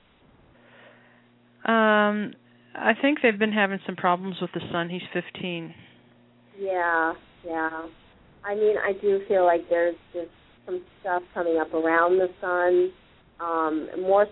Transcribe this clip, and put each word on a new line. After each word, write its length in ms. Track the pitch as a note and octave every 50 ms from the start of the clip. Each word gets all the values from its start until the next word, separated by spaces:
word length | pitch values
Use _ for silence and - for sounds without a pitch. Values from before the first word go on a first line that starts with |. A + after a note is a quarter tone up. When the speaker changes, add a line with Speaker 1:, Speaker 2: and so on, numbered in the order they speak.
| _ _ _ _ _ _ _ _ _ _ _ _ _ - - - - - - - _ _ _ _ _ _ _ _ _ _ _ _ -
Speaker 1:
Um, 680 | A3+ A3+ A3+ A3 G#3+ G#3+ G#3 G#3 G#3 G#3 G#3 G#3 - - - _ _ _ _ _ _ -
I 180 | - - A#3+ A3+ -
think 180 | - C#4 D4+ -
they've 160 | - A#3 G#3 G3
been 140 | A3 G#3+
having 260 | G#3 A3 G3+ F#3+ G3 F#3 -
some 100 | - F#3
problems 400 | - - F3+ F3 F3+ F#3 G3 F3 -
with 100 | F3+ F3 -
the 60 | E3+ D#3+ -
son. 160 | - E3+ E3+ E3+
He's 140 | F3 F3+ - -
fifteen. 640 | - F3+ F3 - - - - F3+ E3+ E3+ E3 D#3+ E3+ - - - - _ _ _ _ _ _ _ _ _ _ _ - G3
Speaker 2:
Yeah, 540 | G3 F#3+ F#3 F3+ F3 E3+ E3 E3 D#3+ E3 E3 - - - _ _ -
yeah. 400 | E3+ D#3+ D#3+ D#3+ D#3+ D#3+ D#3+ D#3+ E3 - - _ _ _ _ _ _ _ _ -
I 100 | G3+ G3+
mean, 220 | G#3+ G#3+ G#3+ G#3 -
I 140 | - G3+ G3 G3
do 200 | G3+ G#3 G3 G3 G3 -
feel 160 | G3+ F#3 F3+
like 180 | F3 E3+ E3+ E3+ -
there's 280 | E3+ E3+ E3+ F3 E3+ - _ _
just 180 | - F3 E3+ E3+ - _ _ _ _ _ _
some 180 | - F#3 F3+ - - _ _
stuff 220 | - F#3+ F3 F3+ F3 - -
coming 240 | G3 F3 E3+ E3 D#3+
up 120 | D#3 D#3+ E3+
around 440 | D#3+ D#3+ D#3+ E3 E3+ E3+ F3 F#3 F#3+
the 100 | F#3 F3 - -
son, 520 | G3 F3+ F3+ F3 F3 F3+ F3+ F3+ F3+ F#3 - - _ _ _ _ _ _ _ -
um, 640 | E3+ E3 E3 E3 D#3+ D#3 D#3+ D#3 C#3+ - - -
more 240 | F#3 F#3+ G3 G3+ G#3 G#3